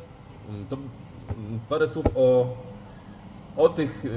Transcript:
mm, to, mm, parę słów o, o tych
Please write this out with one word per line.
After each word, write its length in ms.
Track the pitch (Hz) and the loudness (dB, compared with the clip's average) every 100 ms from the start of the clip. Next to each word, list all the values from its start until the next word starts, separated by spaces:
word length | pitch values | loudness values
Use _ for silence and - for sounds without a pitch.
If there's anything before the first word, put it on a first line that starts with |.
| - - - - 104 | -18 -20 -20 -18 -12
mm, 160 | 104 101 | -10 -8
to, 100 | 135 | -8
mm, 840 | 139 - - - - - 104 113 113 | -10 -14 -16 -12 -10 -8 -6 -8 -2
parę 200 | 151 160 | 0 2
słów 160 | 160 - 131 | 2 2 6
o, 320 | 127 127 123 - - - - - - - - - - - | 6 6 4 -2 -12 -16 -16 -18 -18 -18 -18 -18 -6 4
o 120 | 165 | 4
tych 340 | 165 147 - 120 | 4 -2 -4 -6